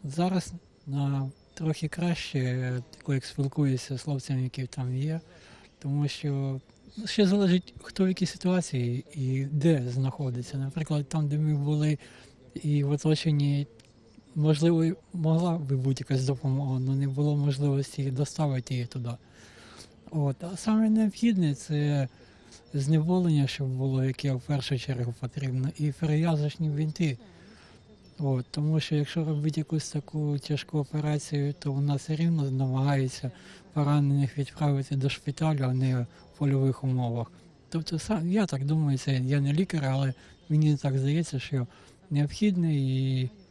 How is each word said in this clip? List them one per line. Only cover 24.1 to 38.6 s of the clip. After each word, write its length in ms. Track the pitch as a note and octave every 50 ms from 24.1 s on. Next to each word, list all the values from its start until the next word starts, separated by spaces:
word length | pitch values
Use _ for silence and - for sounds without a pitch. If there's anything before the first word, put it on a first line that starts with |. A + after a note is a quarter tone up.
| B2+ - - C#3+ C3+
в 80 | B2
першу 380 | B2+ - D3 C#3 A#2+ - C#3+ B2
чергу 340 | - - C3 B2+ B2 A#2+ A#2+ -
потрібно, 500 | - B2 - D3 C#3 C3+ B2+ B2+ C3 C#3 - -
і 140 | D3+ D3+
перев'язочні 760 | C#3 - - D3+ D3+ D3+ D#3+ E3+ D#3+ D3 D3 D3 - - E3 D#3
бінти. 480 | D3 C#3+ D#3 D#3 D3+ - F3+ D3+ C3 - - - - - - - - - - - - - - - - - - - - -
От. 260 | D#3 C#3 C3+ B2+ B2 _
Тому 280 | - - D3 D3+ D#3 D#3
що 160 | - - D#3
якщо 300 | D3 D3 - - E3+ D#3+
робити 340 | D#3 D#3 D3 D3 D#3 D3 D#3+
якусь 300 | D#3 - - D#3 - -
таку 500 | - D3+ - - - D#3 D3+ D3 D3 C#3+
тяжку 400 | - - D3+ C#3 - - - D3+
операцію, 720 | C#3+ - - D3+ D3 D3+ D3+ D3 - - - C#3+ C#3 C#3+ C#3+
то 200 | - - D3 C3+
у 80 | C#3
нас 200 | C#3+ C#3+ C#3+ C#3
все 140 | - - D#3
рівно 360 | D3+ E3 E3+ E3+ D#3+ C#3 C#3
намагаються 800 | C3 C3 C3+ C3 C3 C3 C3+ C#3+ C#3+ C3+ C3+ B2+ - - - C3 - - - - - - - - -
поранених 640 | D3+ D3 C#3 D3 D3 C#3+ C#3 C#3 C#3 C#3 C3 - C#3+
відправити 580 | C#3 - - - D3+ D3 C#3+ C#3 C3+ - C#3+
до 140 | C3+ C3 C#3
шпиталю, 540 | - - - - C#3 - D#3+ D#3 D#3 C#3+ C3
а 100 | B2+ B2+
не 280 | B2+ C3 C3 C3 B2+
в 360 | A#2+ - - - - - - -
польових 460 | D3 C#3 C#3 C3+ C3+ C3+ B2 - -
умовах. 480 | C3+ B2+ B2+ B2 A#2+ A#2 A#2 A#2 - - - - - _ - - -
Тобто, 300 | - E3 D#3 - F3 D#3+
сам, 320 | - - G#3+ F#3+ D#3+ F3
я 140 | F#3 A3 G#3
так 200 | E3+ - C3+